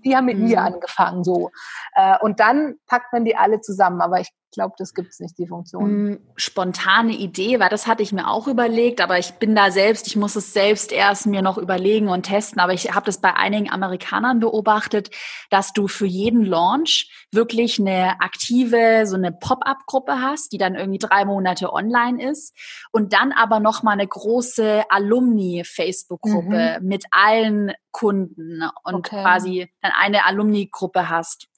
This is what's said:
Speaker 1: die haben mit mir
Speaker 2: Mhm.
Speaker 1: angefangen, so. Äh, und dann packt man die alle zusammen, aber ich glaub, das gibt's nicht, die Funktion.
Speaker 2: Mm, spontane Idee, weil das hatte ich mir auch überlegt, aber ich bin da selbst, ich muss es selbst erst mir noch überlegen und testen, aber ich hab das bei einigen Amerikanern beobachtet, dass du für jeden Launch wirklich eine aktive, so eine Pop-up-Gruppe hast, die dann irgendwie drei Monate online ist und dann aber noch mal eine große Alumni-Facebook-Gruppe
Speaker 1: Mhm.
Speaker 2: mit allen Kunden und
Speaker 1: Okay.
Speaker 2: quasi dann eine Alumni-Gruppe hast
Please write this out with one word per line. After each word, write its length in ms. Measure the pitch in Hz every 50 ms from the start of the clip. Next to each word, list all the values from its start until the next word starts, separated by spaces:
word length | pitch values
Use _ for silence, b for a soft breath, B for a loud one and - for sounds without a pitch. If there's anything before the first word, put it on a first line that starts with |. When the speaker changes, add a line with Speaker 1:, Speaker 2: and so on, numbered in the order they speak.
| -
Speaker 1:
die 120 | 262 269
haben 100 | 262 262
mit 120 | 247 220 196
mir 220 | 220 233 226 185
Speaker 2:
Mhm. 60 | 175
Speaker 1:
angefangen, 580 | 175 180 175 - 175 - - 185 175 175 180 175
so. 260 | 175 180 175 175 165 B B B B B B B B -
Äh, 220 | 208 190 190 190 185
und 200 | 208 214 202 214
dann 360 | 190 220 247 285 302 294 240 - _
packt 260 | - - 247 247 - -
man 120 | 240 233
die 120 | 226 -
alle 240 | - 196 208 220 208
zusammen, 400 | - - 202 185 196 180 180 175
aber 200 | 170 175 180 180
ich 100 | 185 - - _ _ _ -
glaub, 240 | - 190 185 190
das 180 | - 190 180 -
gibt's 240 | - 180 - - -
nicht, 200 | 175 170 165 -
die 80 | 175
Funktion. 380 | 170 175 170 175 - - 185 208
Speaker 2:
Mm, 320 | 208 208 202 208 202 202 - - _ _
spontane 760 | - - - - 202 185 180 180 - - 185 190 214 233 226 220
Idee, 460 | - 202 185 175 - 185 220 254 240
weil 120 | 202 180
das 160 | 208 208 -
hatte 160 | 233 226 226 214
ich 100 | 202 208
mir 160 | 185 170 -
auch 180 | - 214 226
überlegt, 540 | 285 262 226 240 233 226 226 240 247 240 -
aber 180 | 185 - 185 180
ich 160 | 180 - -
bin 220 | - - 214 220
da 140 | 214 202 196
selbst, 360 | 180 196 190 214 226 208 -
ich 100 | - -
muss 200 | 214 208 202 -
es 160 | 214 190 - -
selbst 400 | 214 196 202 214 208 - - -
erst 340 | - 196 202 208 196 -
mir 140 | 214 202 196 190
noch 140 | 190 185
überlegen 520 | - - 180 190 180 185 196 214 220 208 202
und 160 | 180 185 185
testen, 360 | - 190 208 214 - - 185
aber 140 | 180 180 185
ich 200 | 175 - - -
hab 100 | 202 -
das 140 | 214 185 -
bei 140 | - 185 -
einigen 360 | - - 196 202 214 208 -
Amerikanern 720 | - 190 190 185 185 180 - - - 196 214 247 254 233
beobachtet, 680 | 220 226 - 220 202 214 214 214 214 - - 208 202 B B B B B B B B B
dass 220 | - 196 196 - -
du 160 | 214 202 190
für 180 | - - 214
jeden 380 | 196 180 185 202 233 233 240 214
Launch 680 | 190 180 165 170 175 180 285 330 311 - - - B B B B B -
wirklich 460 | 208 233 233 233 226 233 226 - -
eine 420 | 202 190 190 185 185 185 185 180
aktive, 840 | 180 185 - - - - 240 247 254 233 226 233 226 226 226 220 220
so 100 | 208 190
eine 160 | 190 185 180 170
Pop-up-Gruppe 880 | - - - 262 262 - - 269 269 - - - 269 262 - 277 254
hast, 320 | 254 262 294 302 - - -
die 60 | 202
dann 160 | 196 185 185
irgendwie 240 | - 196 196 196 196
drei 260 | - 208 - 202 202
Monate 480 | 202 202 196 190 185 180 - 190 175 -
online 500 | - 190 220 240 240 233 247 247 247 240
ist 320 | 262 302 294 - - B B B B B B B B -
und 220 | 226 214 190 208
dann 180 | 196 - 269 277
aber 260 | - - 202 220 214
noch 240 | 208 214 214 - -
mal 100 | 220 202
eine 140 | 202 202
große 760 | 190 - - - 208 226 254 240 240 - - 220 214 214 208 214 -
Alumni-Facebook-Gruppe 1900 | 190 196 202 202 220 247 254 247 233 214 190 180 175 175 175 - - - 170 170 185 - - - 180 170 - 220 208 185 170 180 208 220 - 165 160 165
Speaker 1:
Mhm. 60 | 185
Speaker 2:
mit 180 | 185 196 196 - -
allen 640 | - 175 196 214 220 226 220 220 208 208 208 196 165 - _ _
Kunden 720 | - - - 208 196 196 190 175 - - 160 165 170 160 160 165 - - -
und 100 | 175 185
Speaker 1:
Okay. 260 | 190 170 - - 202 196
Speaker 2:
quasi 480 | 185 180 185 180 185 185 180 180 175 _ _ -
dann 100 | 190 - -
eine 260 | 190 202 202 208 180
Alumni-Gruppe 840 | 180 190 202 214 214 208 208 196 196 - - 190 180 - 185 175 170
hast 400 | 165 165 170 - - - - _ _